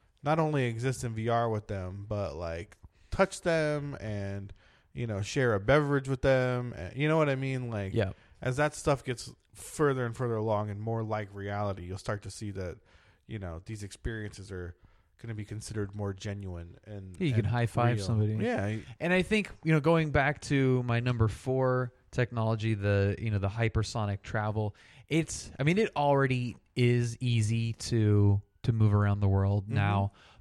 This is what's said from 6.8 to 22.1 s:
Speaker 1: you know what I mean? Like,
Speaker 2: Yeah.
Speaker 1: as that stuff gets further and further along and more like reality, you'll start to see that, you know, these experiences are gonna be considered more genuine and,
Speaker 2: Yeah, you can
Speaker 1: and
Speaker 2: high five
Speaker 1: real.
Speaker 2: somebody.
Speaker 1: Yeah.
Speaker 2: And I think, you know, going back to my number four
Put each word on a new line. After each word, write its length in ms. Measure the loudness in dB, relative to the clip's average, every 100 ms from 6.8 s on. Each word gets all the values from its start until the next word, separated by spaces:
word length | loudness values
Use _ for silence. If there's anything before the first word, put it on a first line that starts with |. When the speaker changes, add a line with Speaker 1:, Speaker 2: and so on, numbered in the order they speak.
| -8 -2
Speaker 1:
you 120 | 2
know 100 | 2
what 120 | 2
I 60 | 0
mean? 340 | -2 -4 -4
Like, 240 | -6 -2
Speaker 2:
Yeah. 180 | 0 -2 -4 _ -8
Speaker 1:
as 160 | -4 0
that 180 | 0 0
stuff 280 | 0 0
gets 280 | -2 -8 -10 -18 _
further 520 | -20 -8 0 2 2 -2
and 100 | -4
further 200 | -2 -2
along 340 | 0 0 -2
and 100 | -6
more 240 | -4 -4
like 260 | -4 -4 -6
reality, 500 | -8 -6 -4 -4 -4
you'll 140 | -8 -8
start 240 | -6 -6
to 80 | -8
see 200 | -10 -10
that, 260 | -8 -8 -10 _ _ _ _ -14
you 120 | -10
know, 220 | -10 -10 -12
these 180 | -12
experiences 680 | -12 -8 -8 -6 -8 -12 -12
are 240 | -10 -10 -14 -20 _ _ _
gonna 120 | -12
be 100 | -10
considered 500 | -10 -10 -8 -6 -6 -4
more 180 | -6
genuine 640 | -6 -8 -8 -8 -10 -12 -18 -16
and, 300 | -14 -12 -4
Speaker 2:
Yeah, 60 | 0
you 40 |
can 120 | 2 2
Speaker 1:
and 20 |
Speaker 2:
high 180 | 2 0
five 320 | 2 2 2
Speaker 1:
real. 80 | 0
Speaker 2:
somebody. 280 | 2 2 2
Speaker 1:
Yeah. 420 | 0 0 -2 -6 -10 -4
Speaker 2:
And 100 | 0
I 100 | 2
think, 280 | 2 0 0 -4
you 100 | 2
know, 80 | 4
going 300 | 4 4 4
back 280 | 2 2 0
to 380 | 0 4 4 4
my 160 | 2 0
number 260 | 2 2 2
four 640 | 0 -2 0 2 2 -2 -8 _